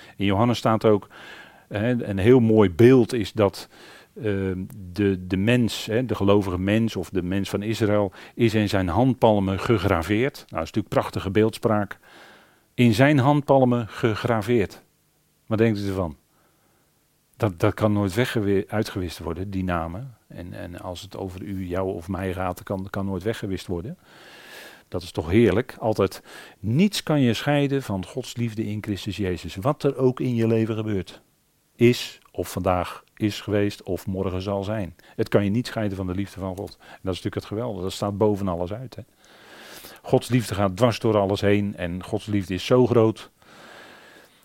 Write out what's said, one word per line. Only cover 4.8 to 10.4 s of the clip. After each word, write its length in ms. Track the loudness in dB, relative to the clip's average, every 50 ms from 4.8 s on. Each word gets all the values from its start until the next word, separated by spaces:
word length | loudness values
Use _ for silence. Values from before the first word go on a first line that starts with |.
| -16 -8
de, 360 | -2 0 2 2 2 0 -2
de 100 | -2 0
mens, 480 | 2 2 4 4 4 2 0 -2 -4 -4
hè, 200 | -2 -2 0 0
de 100 | -2 -2
gelovige 440 | 0 4 4 6 4 4 2 -2 -2
mens 360 | 0 2 2 2 2 0 -2
of 140 | -4 -6 -4
de 140 | -4 -2 -2
mens 260 | 0 -2 -2 -2 -2
van 140 | -4 -4 -2
Israël, 480 | -4 -2 0 0 2 2 2 0 0 -4 -10 -20 -10 -2
is 200 | 0 2 2 2
in 160 | 2 2 2
zijn 180 | 0 0 0
handpalmen 720 | 0 2 2 2 2 2 4 4 4 4 4 2 0 -2 0
gegraveerd. 720 | 0 2 2 2 2 2 2 2 0 0 0 0 0 -2 -4
Nou, 100 | -8